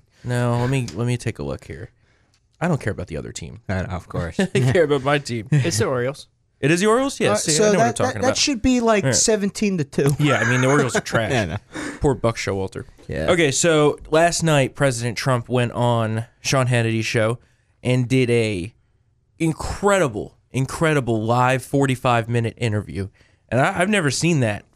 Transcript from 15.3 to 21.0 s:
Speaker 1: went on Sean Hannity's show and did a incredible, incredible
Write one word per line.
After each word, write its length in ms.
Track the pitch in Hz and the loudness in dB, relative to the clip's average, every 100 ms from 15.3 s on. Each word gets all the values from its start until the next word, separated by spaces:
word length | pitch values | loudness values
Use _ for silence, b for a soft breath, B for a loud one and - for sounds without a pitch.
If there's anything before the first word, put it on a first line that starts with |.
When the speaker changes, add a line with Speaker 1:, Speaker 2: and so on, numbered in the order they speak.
| 123 117 | 0 0
Speaker 1:
went 240 | 127 120 | 0 0
on 520 | - 120 117 110 110 113 _ | 0 0 2 0 -4 -6 _
Sean 280 | - 139 123 | -2 0 2
Hannity's 380 | 123 113 113 110 | 2 2 0 0
show 340 | 123 110 120 _ _ _ _ | 0 0 -2 _ _ _ _
and 240 | 120 127 120 | -2 0 2
did 220 | 131 123 | 2 2
a 440 | 117 110 101 90 - _ _ _ _ _ - | 2 0 -2 -8 -12 _ _ _ _ _ -4
incredible, 1000 | 165 151 - - 202 196 151 104 71 - _ | -2 -2 -6 -2 2 2 2 -2 -10 -14 _
incredible 680 | 120 131 - 160 151 | -4 -4 0 0 2